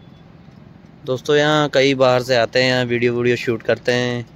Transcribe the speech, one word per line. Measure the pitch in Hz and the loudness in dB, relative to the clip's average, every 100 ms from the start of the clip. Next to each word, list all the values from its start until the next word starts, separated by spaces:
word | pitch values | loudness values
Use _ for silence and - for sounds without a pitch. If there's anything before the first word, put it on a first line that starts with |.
| - - - - - - - - - - 139 | -20 -20 -20 -20 -20 -20 -20 -20 -20 -16 -8
दोस्तों, | 127 - 147 | -6 0 0
यहाँ | 147 151 147 | 2 2 0
कई | 135 135 135 | 2 2 2
बाहर | 127 127 | 2 2
से | 123 127 | 0 0
आते | 113 127 | 0 0
हैं, | 127 | 2
यहाँ | 127 123 | 0 -2
वीडियो | 120 120 | -2 0
वीडियो | 120 120 120 | 0 0 -2
शूट | - 113 | -2 -4
करते | - 113 - | -2 -2 -2
हैं, | 123 123 120 117 | -2 -2 -6 -10